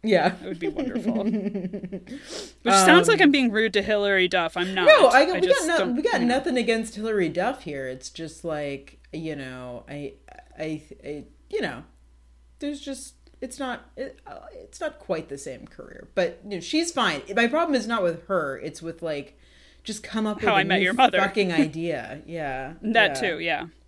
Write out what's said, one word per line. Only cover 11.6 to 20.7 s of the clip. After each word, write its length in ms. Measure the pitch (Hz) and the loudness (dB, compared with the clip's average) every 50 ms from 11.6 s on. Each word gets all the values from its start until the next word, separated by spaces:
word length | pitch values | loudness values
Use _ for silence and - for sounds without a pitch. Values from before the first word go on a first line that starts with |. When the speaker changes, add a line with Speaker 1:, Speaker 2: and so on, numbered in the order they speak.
Speaker 1:
know, 220 | 262 165 127 131 - - _ _ _ _ _ _ _ _ _ _ _ _ _ _ | -4 -4 -8 -10 -16 -20 _ _ _ _ _ _ _ _ _ _ _ _ _ _
there's 220 | 302 285 294 277 | -10 -10 -10 -10
just, 320 | - 277 269 262 - - _ _ _ - _ _ | -12 -12 -12 -12 -14 -20 _ _ _ -20 _ _
it's 180 | - 247 - - | -14 -14 -10 -10
not, 220 | 277 254 240 - - _ _ | -8 -8 -8 -10 -14 _ _
it, 240 | - 269 269 - _ _ | -12 -12 -12 -12 _ _
uh, 140 | - - - - - 440 | -20 -18 -18 -18 -18 -20
it's 260 | - - - - - | -20 -20 -20 -12 -8
not 160 | 349 294 285 - | -8 -8 -8 -10
quite 300 | - - 185 131 - - | -6 -6 -6 -6 -4 -10
the 80 | 139 139 | -14 -12
same 300 | - - 131 117 - - | -12 -14 -14 -14 -16 -20
career. 400 | - - - - - - - - _ | -20 -20 -20 -20 -18 -20 -20 -8 _
But, 240 | - 180 170 - - - | -2 -2 -2 -2 -8 -12
you 100 | 202 208 175 | -10 -10 -10
know, 40 | |
she's 300 | 170 - - 311 339 339 | -8 -2 -2 0 0 0
fine. 300 | - 277 233 190 160 143 - - 202 | -2 0 0 0 0 -2 -6 -4 0
My 120 | 220 233 233 | 2 2 2
problem 280 | 247 311 339 339 285 | 2 0 0 2 0
is 120 | 254 208 220 | -2 0 -2
not 140 | 233 226 | -2 0
with 240 | 185 175 165 175 - - | 0 -2 -2 -4 -6 -2
her. 300 | 196 180 156 139 135 - | -2 -2 -2 -2 -6 -8
It's 220 | - 156 147 - | -10 -12 -12 -10
with, 200 | 165 165 165 - 175 | -12 -12 -12 -8 -8
like, 340 | 160 151 143 143 139 _ _ _ _ _ - - - _ _ _ | -6 -6 -6 -8 -12 _ _ _ _ _ -20 -20 -20 _ _ _
just 180 | - 214 - - | -12 -12 -12 -12
come 220 | - - 220 214 | -8 -4 -4 -2
up 160 | 214 208 208 | -2 -4 0
Speaker 2:
How 60 | - 233 | 0 2
Speaker 1:
with 80 | 214 | 2
Speaker 2:
I 60 | 196 | 2
Speaker 1:
a 40 | 190 | 2
Speaker 2:
Met 120 | 196 | 2